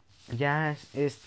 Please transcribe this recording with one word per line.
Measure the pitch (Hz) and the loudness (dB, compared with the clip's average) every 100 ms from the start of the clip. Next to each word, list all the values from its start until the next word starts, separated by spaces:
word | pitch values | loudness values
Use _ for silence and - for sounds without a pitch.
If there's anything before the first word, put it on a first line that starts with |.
| _ - - | _ -20 -8
ya | 120 143 151 156 | -2 2 2 2
es, | 147 - | -2 -6
es | 135 143 - | 0 0 0